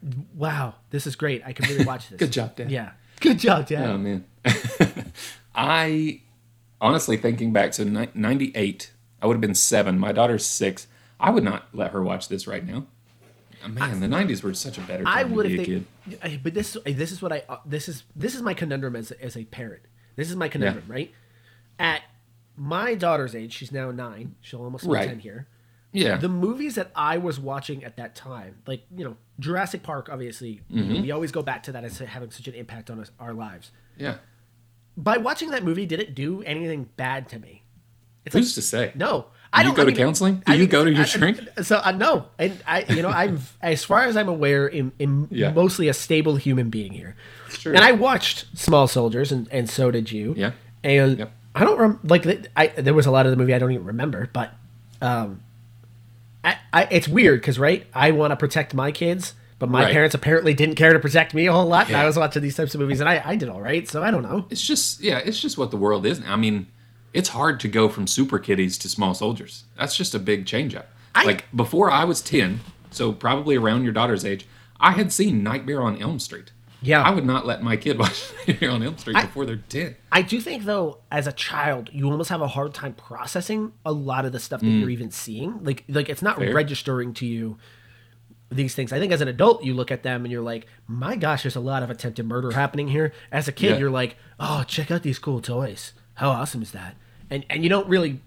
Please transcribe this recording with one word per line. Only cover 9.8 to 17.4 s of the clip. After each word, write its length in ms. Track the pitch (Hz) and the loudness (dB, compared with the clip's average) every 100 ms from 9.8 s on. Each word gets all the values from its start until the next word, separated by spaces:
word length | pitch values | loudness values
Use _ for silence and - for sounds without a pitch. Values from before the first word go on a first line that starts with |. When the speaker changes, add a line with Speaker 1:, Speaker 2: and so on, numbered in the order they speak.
| 104 92 | 2 0
Speaker 2:
My 120 | 101 | 0
daughter's 340 | 107 120 110 - | 2 2 2 -2
six. 420 | - 101 92 - _ _ - | -2 -4 -4 -14 _ _ -2
I 120 | 190 | 2
would 120 | 226 | 2
not 240 | 196 - - | 0 -4 -8
let 180 | 107 - | -6 -6
her 120 | 98 | -2
watch 240 | 92 95 - | -4 -4 -6
this 180 | 98 - | -8 -8
right 180 | 101 - | -10 -8
now. 200 | 117 135 _ _ _ _ _ _ - 104 | -10 -12 _ _ _ _ _ _ -18 -10
Oh, 40 | |
man, 140 | 113 | -6
Speaker 1:
I 120 | - 95 | -4 -2
Speaker 2:
the 80 | 98 | -2
nineties 360 | 156 196 95 | 0 0 -2
were 100 | 98 | -6
such 240 | 92 135 120 | -6 -8 -10
a 40 | |
better 220 | 185 185 180 | -10 -4 0
Speaker 1:
I 160 | 233 | 0
Speaker 2:
time 80 | 262 | 0
Speaker 1:
would 100 | 220 | 0
Speaker 2:
to 60 | 208 | 0
be 60 | - | -2
Speaker 1:
if 40 | |
Speaker 2:
a 40 | |
Speaker 1:
they, 20 | 175 - - _ 190 | -2 -6 -8 _ -18
Speaker 2:
kid. 80 | 214 | -12
Speaker 1:
I, 160 | 165 147 | -10 -8
but 120 | 135 | -6
this, 240 | 190 - 220 143 | -6 -6 -8 -6
this 260 | 135 165 | -4 -6
is 100 | 180 | -6
what 100 | 180 | -6
I, 80 | 151 | -6